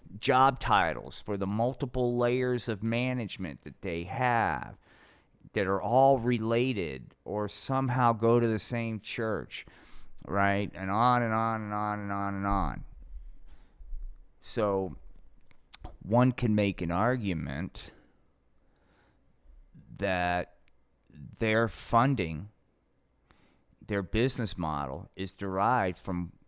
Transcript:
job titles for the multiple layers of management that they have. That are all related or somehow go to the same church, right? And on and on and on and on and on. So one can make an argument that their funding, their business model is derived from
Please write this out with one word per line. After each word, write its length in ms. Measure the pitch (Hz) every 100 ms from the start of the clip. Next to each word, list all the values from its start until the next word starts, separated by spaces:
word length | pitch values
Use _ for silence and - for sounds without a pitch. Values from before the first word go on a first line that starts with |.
| - 98
job 400 | - 127 135 123
titles 640 | - 104 82 60 64 -
for 120 | - 101
the 100 | 98
multiple 680 | 104 123 131 127 127 123 120
layers 520 | 120 127 127 120 120
of 140 | 104
management 800 | 110 117 127 127 104 - 87 64
that 200 | 73 -
they 220 | 95 85
have. 720 | 87 110 123 117 95 69 - - _ - - - _ _ -
That 140 | 107 95
are 140 | 98
all 380 | 101 123 135 135
related 960 | 117 120 110 117 131 107 80 65 57 -
or 240 | - 104 104
somehow 640 | - - 135 131 127 120
go 280 | 113 113 120
to 60 | 117
the 120 | 107
same 420 | - 120 113 107
church, 640 | - - 110 92 - - - - - - - - -
right? 440 | 98 98 101 104
And 160 | 82 95
on 320 | 104 123 123
and 120 | 117
on 280 | 110 113 110
and 120 | 107
on 260 | 104 104 104
and 120 | 101
on 220 | 101 101
and 120 | 98 101
on. 380 | 98 76 - - - - - - - - - - - - - - - - -
So 560 | - - 104 98 92 - - - - - - - _ - - -
one 300 | - 117 127
can 220 | 123 117
make 260 | 107 101 -
an 100 | 85
argument 1000 | 87 113 127 101 82 73 69 95 - - - _ _ _ _ _ _ _ _ _ _ _ _ _ _ - - - - - -
that 560 | 101 90 87 90 - - - _ _ _ _ 76 71 -
their 300 | 110 110 117
funding, 800 | - - 117 135 120 82 78 101 - _ _ _ _ _ _ _ _ _ _ _ _ -
their 160 | 101
business 540 | 92 110 131 - 110 -
model 540 | 80 73 67 76 98
is 220 | 87 95 -
derived 600 | 98 95 107 127 95 87
from 340 | - 90 85 -